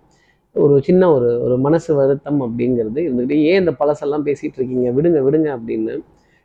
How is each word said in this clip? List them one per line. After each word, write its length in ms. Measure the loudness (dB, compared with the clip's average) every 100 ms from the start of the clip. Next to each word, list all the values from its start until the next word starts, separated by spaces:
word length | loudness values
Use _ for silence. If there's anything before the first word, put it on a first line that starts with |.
| _ _ _ _ _
ஒரு 300 | 0 2 4
சின்ன 300 | 4 4 4
ஒரு, 300 | 4 2 0
ஒரு 160 | 0 0
மனசு 360 | 2 0 0
வருத்தம் 480 | 0 2 0 -2 -4
அப்படிங்கிறது 560 | -2 -4 -2 -2 -2 -4
இருந்துக்கிட்டு, 380 | -4 -2 -2 0
"ஏன் 220 | 2 2
இந்த 120 | 0
பழசெல்லாம் 540 | 0 -2 -2 -4 -4
பேசிட்டு 300 | -4 -4 -6
இருக்கீங்க, 360 | -8 -4 -2 -2
விடுங்க, 320 | 0 2 2
விடுங்க" 360 | 2 0 0 -4
அப்படின்னு 420 | -6 -6 -6 -8 -12 _ _ _